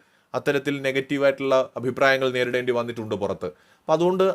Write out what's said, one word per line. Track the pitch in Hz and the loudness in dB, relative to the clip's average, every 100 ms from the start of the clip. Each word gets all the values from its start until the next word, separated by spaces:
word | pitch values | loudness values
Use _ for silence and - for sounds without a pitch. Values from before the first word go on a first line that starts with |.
| _ _ _ 123 | _ _ _ -4
അത്തരത്തിൽ | 123 143 139 143 | -2 -2 -2 -2
നെഗറ്റീവായിട്ടുള്ള | 135 135 135 143 139 135 135 135 131 - | -2 -2 -2 2 2 2 2 2 0 -4
അഭിപ്രായങ്ങൾ | 120 120 139 135 131 | -6 2 4 4 0
നേരിടേണ്ടി | 127 123 123 123 | 0 0 0 0
വന്നിട്ടുണ്ട് | 120 120 117 110 104 | -2 -2 -6 -6 -4
പുറത്ത്. | 98 92 90 | -4 -4 -8
അപ്പം | - _ _ - | -10 _ _ -2
അതുകൊണ്ട് | 160 175 185 190 | 2 2 2 0